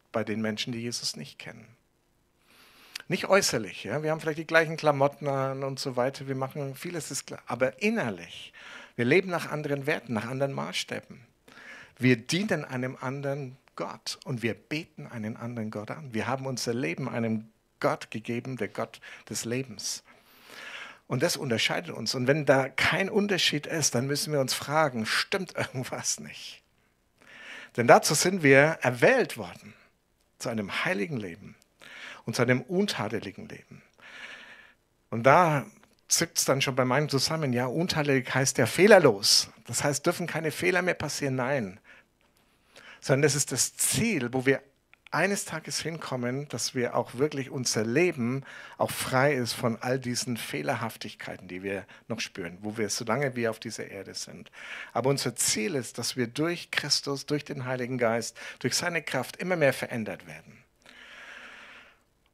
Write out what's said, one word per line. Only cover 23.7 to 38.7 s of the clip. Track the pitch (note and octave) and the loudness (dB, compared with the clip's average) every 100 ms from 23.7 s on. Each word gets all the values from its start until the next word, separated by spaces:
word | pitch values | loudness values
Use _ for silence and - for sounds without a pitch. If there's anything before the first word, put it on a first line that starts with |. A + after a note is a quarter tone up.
| D#3+ C3+ A#2+ | 0 2 2
dann | C3+ | 0
müssen | C#3+ D#3 | -2 0
wir | D3 | 0
uns | B2+ | 2
fragen, | - - D3+ D3+ A#2+ A2 | -2 0 2 2 2 -2
stimmt | - - F#3+ C3 - | -2 0 -2 -4 -6
irgendwas | A#2 C3 A#2+ B2 - - | -4 -6 -6 -6 -4 -6
nicht? | D2 - - - _ _ _ _ _ _ - - - - - - | -8 -14 -16 -18 _ _ _ _ _ _ -20 -20 -18 -16 -6 4
Denn | A#2+ | 10
dazu | G3 - D#3 | 10 8 2
sind | F3+ F#3+ | 2 6
wir | C#3+ C3+ D3+ - | 8 10 8 4
erwählt | B2+ A#2+ F3 C4 E3 A2+ | 0 6 6 6 2 -4
worden, | F2+ - G#2 - _ _ _ _ _ - | -10 -12 -20 -20 _ _ _ _ _ -10
zu | C3 | -4
einem | A2 G2+ - | -4 -4 -2
heiligen | E3 F#3+ F#3 B2+ | -2 -2 -4 -4
Leben | F#2+ E2+ - - _ _ - - - - - | -8 -12 -18 -20 _ _ -20 -18 -18 -12 -4
und | A#2+ | 2
zu | |
einem | A#2+ B2+ | 4 4
untadeligen | - F3+ G#3 - G2+ G#2 F#2+ F#2+ - | 2 0 0 -2 -4 -4 -8 -12 -14
Leben. | - - - _ _ - - - - - - - _ _ _ - | -16 -18 -20 _ _ -20 -18 -16 -18 -20 -20 -20 _ _ _ -8
Und | A2+ | 4
da | B2 D#3+ E3+ C#3+ G#2+ - _ _ - | 8 8 8 2 -2 -12 _ _ -2
sitzt | - E3+ - - | 0 0 0 2
dann | C3+ | 2
schon | C#3 B2+ | 2 2
bei | B2+ | 4
meinem | C3 D3+ | 2 2
zusammen, | C3+ - D#3+ C#3 | 2 2 0 0
ja, | A#2+ B2+ | 0 0
untadelig | D#3+ F3+ D#3+ D3 C3+ B2+ | 0 0 0 2 2 2
heißt | B2+ C3+ - | 0 2 2
ja | |
fehlerlos. | A2+ | 2